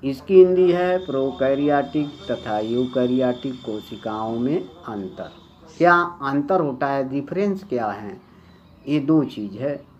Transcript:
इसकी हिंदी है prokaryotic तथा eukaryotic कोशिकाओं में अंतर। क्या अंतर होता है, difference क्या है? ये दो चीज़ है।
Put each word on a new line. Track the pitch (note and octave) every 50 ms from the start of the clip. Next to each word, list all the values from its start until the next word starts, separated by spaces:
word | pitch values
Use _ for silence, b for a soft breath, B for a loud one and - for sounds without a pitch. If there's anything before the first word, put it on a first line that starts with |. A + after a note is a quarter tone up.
| -
इसकी | C3+ C#3 C3+ - - G3 F#3 F#3
हिंदी | F3+ F#3 F3+ F#3 F3+ F3
है | F3 F3+ F3+ F3+ F#3
prokaryotic | F#3 F3 C3+ C3+ C3+ C3+ B2+ - C3+ C3+ C#3 C#3 C#3+ D3 C#3+ C#3+ C#3 B2+ - D3+ D3 C#3+ - - - -
तथा | B2 A2 - A#2+ G#2+ G#2+
eukaryotic | A2 A2+ A#2 A#2+ B2+ B2+ B2+ C3+ B2 B2 B2+ B2+ C3 B2 B2 B2 - C#3+ B2+
कोशिकाओं | B2+ - - G#2+ G#2+ G2+ - - G#2 - A2 G#2+ A2 A2 A2+ A#2 A#2
में | A#2+ B2+ D3+ F#3 - -
अंतर। | - - - - A2+ G#2 F#2+ F#2 - - F#2 - - - - - - - - - - -
क्या | D#3 F3 F3 F3
अंतर | F3 F3 - - C#3 C3+ C#3 C#3+ C#3+ C#3+ F#3+ F#3
होता | E3 C#3+ C3 B2 D3+
है, | C#3 C#3 C3+ C3+ C3
difference | C3+ C#3+ C#3 - F3 F3+ G3+ G3+ G3 F#3+ -
क्या | - B2+ A#2+ A2+ G#2
है? | G2+ G2+ G#2 G2+ F#2+ - - b b b b b b b b b b - - C3+
ये | D3 D3+
दो | C3+ C3+ D#3+ D#3+ C#3
चीज़ | - - - G#2 G2+ F#2+
है। | G#2 B2+ C#3+ C#3+ C#3 - - - -